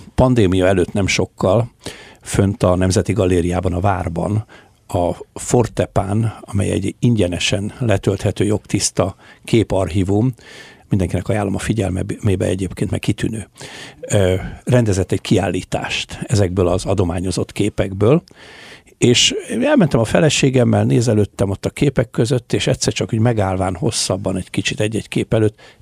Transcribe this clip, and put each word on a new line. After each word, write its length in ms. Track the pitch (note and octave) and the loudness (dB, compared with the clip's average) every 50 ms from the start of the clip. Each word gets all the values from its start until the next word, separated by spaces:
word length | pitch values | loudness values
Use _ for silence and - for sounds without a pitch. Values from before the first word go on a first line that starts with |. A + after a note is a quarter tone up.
| - - - | -6 -6 0
pandémia 520 | - B2+ C3 B2+ A#2+ G2+ F2 F#2 F#2+ F2+ | 2 2 4 4 4 4 4 4 4 4
előtt 260 | F2+ G2 F2+ E2 - - | 4 4 2 0 0 0
nem 140 | G#2 F#2+ | -2 0
sokkal 640 | F2+ - - F#2 - _ - - F#2+ G2 A#2 A#2 - _ _ - - - - - - - _ - | 0 0 -2 -2 -4 _ -2 2 2 2 2 0 -2 _ _ -16 -16 -16 -16 -20 -20 -20 _ -12
fönt 360 | - - - G2+ G2 F#2+ - - | -4 0 2 2 2 2 2 2
a 120 | F#2 F2+ | 2 4
Nemzeti 380 | F2+ F#2 F#2 F#2 G#2+ F2 - F#2+ | 4 2 2 2 2 0 0 0
Galériában, 600 | G#2+ F#2+ F2+ F#2 F2 E2 F2 F2 F2+ F#2+ F#2 F2 | 0 2 2 2 2 0 0 -2 -2 -2 -2 -2
a 60 | F2 | 0
Várban, 640 | F#2+ G2+ F#2+ F2+ F2 E2+ E2 E2+ E2+ F#2 G#2+ A2 - _ - - - _ _ _ _ | 0 0 0 -2 -4 -6 -4 -4 -4 -2 -2 -4 -4 _ -14 -20 -20 _ _ _ _
a 240 | - - F2+ F2 E2+ E2+ - - _ - | -6 -2 -2 0 -2 -2 -4 -10 _ -16
Fortepán, 1040 | - - - - B2 A2+ - - - F2+ - - G2+ F#2+ G2 G2+ A2 A2+ A2 - - | -14 -4 0 2 2 2 2 0 -4 -4 -2 -2 -4 -2 -2 -2 -2 -2 -4 -6 -8
amely 280 | - - G2+ G2 G2 F#2 | -12 -6 -4 -2 -2 0
egy 260 | F#2+ F#2 G2 G2 - - | -2 -2 -2 -4 -4 0
ingyenesen 720 | - A#2+ A#2+ G#2 F#2 F2 F2 - - - - F#2+ G2+ A2 - - | 0 2 2 2 0 0 -2 -2 -4 -2 -2 -4 -6 -6 -8 -4
letölthető 640 | B2+ A2 G2+ F#2+ - G#2+ F#2+ - - G2+ - - F#2+ | -2 0 0 0 0 0 -2 0 -2 -2 -2 -2 -2
jogtiszta 720 | G#2 G#2+ F#2+ - - - G2+ - - - - F#2 F#2+ - _ - - - _ - | -2 -2 -4 -4 -4 -4 -2 -2 -2 -2 -2 -2 -2 -4 _ -20 -20 -20 _ -4
képarchívum, 880 | - - A2+ G2 - G2 F#2 F#2+ E2 E2 G2 F2+ F#2+ G2+ G#2 A#2+ C3 A#2+ - - - - - - - - - _ - | 2 2 2 2 2 0 -2 -2 0 0 -2 0 2 2 2 2 0 -2 -6 -12 -20 -20 -20 -20 -20 -20 -14 _ -2
mindenkinek 380 | - G2 F2+ E2+ - F2+ - | 0 0 0 0 -2 -4 -2
ajánlom 280 | - G2+ G#2 G2+ G2 G2 | -2 -2 -2 -2 -2 -2
a 40 | G2 | -4
figyelmébe 840 | - - A2 A2+ G2 F2+ F2+ F#2 F#2 G#2 A2+ - - G#2 F#2+ F#2+ G2 | -2 -2 -2 0 0 -2 -2 -4 -4 -6 -6 -2 -2 0 0 0 0
egyébként, 460 | F#2+ F#2+ F#2+ F#2+ F2+ - - - - | -2 -2 -2 -4 -6 -4 -4 -4 -4
meg 80 | G2 F#2+ | -4 -4
kitűnő, 500 | - - - - - - - G#2+ F#2 - _ - - - - - - - - - | -2 -4 -4 -2 -2 -6 -6 -6 -10 -14 _ -20 -20 -18 -18 -18 -18 -20 -18 -16
ö, 340 | - - - G#2 F#2+ F#2 F#2 F#2+ - - - - - | -6 0 2 2 4 4 2 0 -2 -8 -12 -8 -2
rendezett 480 | - A#2+ B2 A#2 G#2 F#2 G2 F2 - | 2 2 4 4 2 2 0 0 0
egy 100 | G#2 F#2+ | -2 -2
kiállítást 960 | - - A#2 F#2+ F#2+ F#2 F2 F#2 - - - - - - - - - - - - - | 0 0 0 2 0 0 -4 -4 -6 -6 -6 -6 -6 -6 -8 -8 -8 -10 -12 -10 -6
ezekből 440 | - - G2+ G2+ F2 F#2 G2 F2+ | -2 0 0 2 2 2 2 2
az 180 | E2+ F2 F#2 - | 2 2 0 -2
adományozott 640 | - G2+ F#2 F#2 E2+ F2 F2+ F2+ F#2+ F2 - - - | -2 0 0 0 0 -2 -4 -4 -4 -4 -4 -6 -6
képekből, 720 | - - G2+ A2 - - G2 G2 F#2+ F#2+ G#2 A2+ C#3+ F3 - - - - - - - - - - - - _ _ - | -4 -2 -2 -2 -2 -2 -4 -4 -2 2 2 4 4 2 0 -4 -20 -20 -20 -20 -20 -20 -20 -20 -20 -20 _ _ -4
és 380 | - A#2 A#2+ A#2+ - - - - G#4+ F#4 - - A3+ | 2 4 4 4 4 4 2 0 -2 -6 -6 -4 -2
elmentem 380 | B3+ D4 D4+ C4 F3+ - - A#2 | 0 2 4 4 4 4 4 2
a 60 | A2+ | 0
feleségemmel, 800 | - - F#3 E3+ D3 - - D3 C3+ C3 B2+ A#2+ A2+ A2 G#2 G#2+ | 2 2 2 2 2 2 2 2 2 4 4 4 4 4 2 2
nézelődtem 680 | B2 C#3 B2+ A#2 B2 G#2+ G#2+ G2+ - _ - A2 G2 | 2 2 2 2 2 2 2 2 0 _ -4 -2 -2
ott 160 | F#2+ - - | -2 -4 -6
a 40 | - | -6
képek 400 | - - C#3+ D3 - - A#2 - | -2 0 0 0 2 0 -2 -2
között, 440 | - - A#2+ A2 C3+ A#2+ - - - | 0 -2 0 0 0 -2 -2 -2 -2
és 140 | A2 - | -2 0
egyszer 260 | C#3+ C3 - - G#2 - | 0 -2 0 -2 -2 -2
csak 200 | - - - A#2 | -2 -2 -2 0
úgy 60 | A2 | 2
megállván 560 | A2 B2 A#2 G#2+ F#2+ F#2+ F#2+ F#2 F#2+ F#2+ F#2+ | 2 2 2 2 0 0 0 -2 -2 -2 -2
hosszabban 640 | - D3+ A#2 - - - - F#2+ F#2+ G2+ F#2 F#2+ | -2 -4 -2 -2 -2 -2 -2 -2 -2 -2 -4 -4
egy 120 | F2+ F2 - | -4 -6 -6
kicsit 300 | - - - - - - | -6 -4 -4 -4 -4 -2
egy-egy 280 | G#2+ G#2+ A2+ G2+ - | -4 -2 -4 -4 -6
kép 260 | - - A2+ G#2+ - A#2 | -4 -4 -4 -2 0 0
előtt 260 | A2+ G#2+ G#2+ - _ - - - _ | 2 2 2 0 _ -20 -20 -20 _